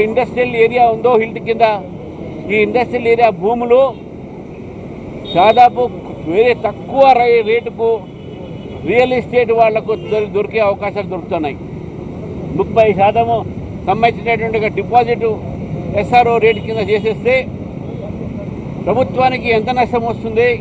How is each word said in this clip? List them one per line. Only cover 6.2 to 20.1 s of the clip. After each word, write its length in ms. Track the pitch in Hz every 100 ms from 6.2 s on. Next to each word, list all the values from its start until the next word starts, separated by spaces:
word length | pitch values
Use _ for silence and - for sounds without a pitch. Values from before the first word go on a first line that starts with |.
| 151
వేరే 240 | 185 247 233 208
తక్కువ 360 | - - 262 269 247
రై-, 240 | 240 233 214
రేటుకు 400 | 233 226 190 226 220 175 - - - - - - - 151
రియల్ 240 | 233 254 247
ఎస్టేట్ 340 | 170 240 233 226
వాళ్లకు 340 | 226 214 208 220 -
దొరి-, 200 | 214 208
దొరికే 260 | 190 202 220 202
అవకాశాలు 400 | 202 202 196 180
దొరుకుతున్నాయి. 440 | 185 - 175 147 123 - - - - - - - - - 170
ముప్పై 280 | 190 226 220 185
శాతము 380 | 196 220 233 226 - - - - -
సంబంధించినటువంటి 680 | 214 233 208 226 220 226 220
ఒక 80 | 208 185
డిపాజిట్ 480 | 185 240 233 226 226 208 - - - - - 202
ఎస్ఆర్ఓ 340 | 208 240 233 233
రేటు 160 | 220 202 -
కింద 160 | 220 196
చేసేస్తే 440 | 214 220 175 214 262 - - - - - - - - - - - - - -
ప్రభుత్వానికి 640 | - 220 254 240 262 254 240 226
ఎంత 140 | 233 254
నష్టం 240 | 233 240 233